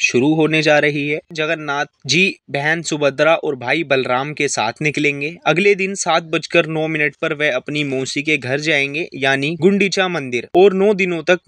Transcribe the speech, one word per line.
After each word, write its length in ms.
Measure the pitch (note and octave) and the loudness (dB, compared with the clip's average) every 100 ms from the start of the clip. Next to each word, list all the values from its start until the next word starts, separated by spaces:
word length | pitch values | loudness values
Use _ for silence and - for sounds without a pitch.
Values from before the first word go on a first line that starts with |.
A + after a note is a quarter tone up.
शुरू 320 | - B2 C#3 | 0 2 2
होने 260 | D#3+ D3+ D#3 | 2 2 2
जा 160 | D#3 D3 | 4 4
रही 280 | D3 D3 C#3+ | 4 0 -4
है। 120 | D3+ - | -6 -6
जगन्नाथ 540 | E3 D#3 D#3+ D3+ C#3+ D3 _ C3+ | -6 -4 -4 -4 -4 -4 _ 0
जी 180 | D3+ F#3+ - - | 2 2 -2 -8
बहन 320 | C#3 D3 E3+ | -4 -2 -2
सुभद्रा 520 | D#3 D#3+ C#3+ C3+ D3+ E3 | -2 0 0 4 2 4
और 180 | D3+ C3+ | 0 -4
भाई 280 | A#2+ D#3 | -2 -2
बलराम 480 | D3 C3+ B2 B2+ C#3+ | 0 0 2 -2 -2
के 160 | D3+ C#3+ | -2 -2
साथ 340 | - A2 - | 0 -4 -2
निकलेंगे। 520 | D3+ C#3+ D3 C#3+ D3 F3 - | -2 0 0 -2 -8 -4 0
अगले 280 | D#3+ G3+ | 2 4
दिन 200 | G3 F#3+ | 2 -2
सात 280 | G3 F3+ E3 | -4 -2 -2
बजकर 420 | E3 E3 - E3+ D#3+ | 0 -6 0 0 0
नौ 200 | D#3+ D#3+ | -2 -2
मिनट 260 | D#3+ D3 - | -2 -2 -2
पर 180 | D#3+ | -4
वह 200 | D3 D3+ B2+ | 0 0 -2
अपनी 280 | - D3 | -4 -4
मौसी 380 | C#3+ C3 C3 C#3+ | -2 -4 -4 -4
के 140 | D3 D3+ | -2 -2
घर 220 | B2 C#3 | -2 -2
जाएंगे, 480 | D3+ D3 C#3 D3 F3 | 0 0 0 -4 -8
यानी 400 | - C3+ C3+ C#3+ E3 | -2 0 0 0 2
गुंडीचा 520 | F3 G3 G3 G3 F#3 | 2 2 0 -2 -2
मंदिर, 400 | E3+ C3 B2 A2 F3 | -4 -4 -6 0 4
और 180 | G3 | 4
नौ 180 | F#3+ G3+ | 4 0
दिनों 280 | G3 F#3 E3+ | 2 -2 -2
तक 180 | D3+ F3+ | 0 0